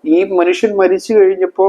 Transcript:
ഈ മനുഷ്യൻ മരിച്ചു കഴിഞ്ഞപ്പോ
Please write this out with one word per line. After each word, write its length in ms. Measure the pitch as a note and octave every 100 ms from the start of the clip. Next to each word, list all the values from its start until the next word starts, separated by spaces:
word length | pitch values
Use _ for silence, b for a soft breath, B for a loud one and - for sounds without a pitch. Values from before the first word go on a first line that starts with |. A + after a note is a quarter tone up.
ഈ 140 | D#3 E3 G3 F#3
മനുഷ്യൻ 320 | F3 F3+ A3 G3+
മരിച്ചു 300 | F#3 F#3 - A3
കഴിഞ്ഞപ്പോ 480 | F#3+ F#3+ F#3 -